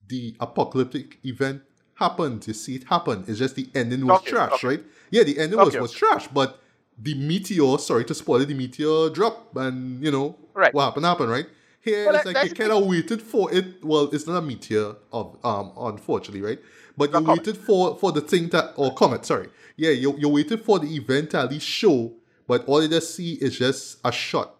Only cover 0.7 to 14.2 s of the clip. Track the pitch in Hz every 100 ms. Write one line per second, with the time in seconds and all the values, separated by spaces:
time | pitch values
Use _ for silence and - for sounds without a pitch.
0.7 | 131 127 147 - - 139 117 135 139 _
1.7 | _ _ - 180 185 156 113 - 107 -
2.7 | 131 - 175 - 107 92 107 131 131 131
3.7 | 139 117 127 131 185 - 233 - 135 123
4.7 | 151 - _ _ 214 170 143 160 202 196
5.7 | 127 117 - 226 - - 139 131 - _
6.7 | _ _ - 110 139 143 180 190 190 135
7.7 | 139 - 120 - 160 - 123 143 139 127
8.7 | - 147 156 160 151 196 - - 127 131
9.7 | 127 127 127 151 139 143 170 - 196 165
10.7 | 143 135 139 170 175 123 120 170 _ _
11.7 | _ - 208 208 302 240 180 190 175 220
12.7 | 214 196 175 160 226 - 247 185 180 185
13.7 | - 156 151 147 147